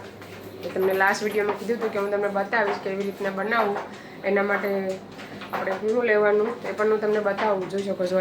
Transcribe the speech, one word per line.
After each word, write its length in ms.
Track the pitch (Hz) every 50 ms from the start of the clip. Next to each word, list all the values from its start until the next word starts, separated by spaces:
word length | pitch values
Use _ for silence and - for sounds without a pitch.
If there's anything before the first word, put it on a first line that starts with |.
| - - - - - - - - - - - -
તો 100 | - 175 165
તમને 180 | 190 190 190 190 190
લાસ્ટ 220 | 190 196 208 - 220
વીડિયોમાં 360 | 214 208 214 208 208 202 -
કીધું 180 | 208 196 240 226
હતું 140 | 226 214
કે 80 | 208 208
હું 100 | 196 202
તમને 180 | 202 202 208 202 196 196
બતાવીશ 420 | 196 196 240 233 208 202 202 - -
કેવી 260 | 202 190 196 196 196
રીતના 260 | 190 - 202 196 190 190
બનાવું. 380 | 196 214 233 233 214 202 202 202 - - - - - - - - -
એના 240 | 196 196 196 196 202
માટે 200 | 202 196 202 202 196 196 190 190 190 190 - - - - - - - - - - 180
આપણે 220 | 185 185 190 190 190
શું 240 | 208 220 226 247 240 226
લેવાનું 380 | 214 208 208 208 208 208 214 240 233 - - 196
એ 40 | 196
પણ 180 | 202 214 220
હું 100 | 214 208 214
તમને 220 | 214 214 214 202 196
બતાવું. 420 | 196 202 220 214 202 190 185 165
જોઈ 160 | 185 196 196 196
શકો 180 | 185 - 185 180
છો 100 | 185 185